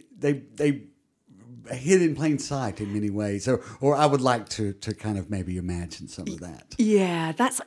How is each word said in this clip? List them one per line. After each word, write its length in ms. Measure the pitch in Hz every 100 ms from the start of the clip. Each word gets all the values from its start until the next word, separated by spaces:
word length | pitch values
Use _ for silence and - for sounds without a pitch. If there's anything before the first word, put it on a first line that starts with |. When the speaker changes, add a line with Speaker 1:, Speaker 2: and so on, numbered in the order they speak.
| - -
Speaker 1:
they, 140 | 147 139 - -
they 260 | 147 127 - _ _ _ _ 95 120 123 - 123
hid 260 | 143 190
in 140 | 165 131
plain 240 | 156 143
sight 420 | - 139 117 -
in 100 | 104
many 200 | 104 104
ways, 360 | 101 104 101 127
or, 140 | 123 - -
or 140 | 139 143
I 100 | 151
would 140 | 139
like 280 | 127 120 104
to, 240 | - 101
to 200 | 98 113 -
kind 220 | 107 101
of 120 | 92
maybe 280 | 101 90 90
imagine 500 | 90 87 85 - -
some 200 | - -
of 120 | 82
that. 340 | 87 76 - -
Speaker 2:
Yeah, 560 | 214 208 185 170 160
that's, 260 | 156 349 -